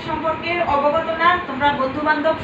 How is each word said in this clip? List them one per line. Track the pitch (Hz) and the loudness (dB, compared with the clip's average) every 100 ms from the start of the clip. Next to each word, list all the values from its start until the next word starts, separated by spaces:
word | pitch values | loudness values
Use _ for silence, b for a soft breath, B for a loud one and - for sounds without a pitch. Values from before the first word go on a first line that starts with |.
| 330 | -2
সম্পর্কে | 311 320 320 330 349 320 | -4 -2 -4 -4 -2 0
অবগত | 269 294 311 320 320 | 2 2 2 0 2
না, | 330 359 - | 2 2 0
তোমরা | 262 294 | 0 0
বন্ধু | 285 262 302 | 2 -2 -2
বান্ধব | 302 302 320 330 | 0 2 0 0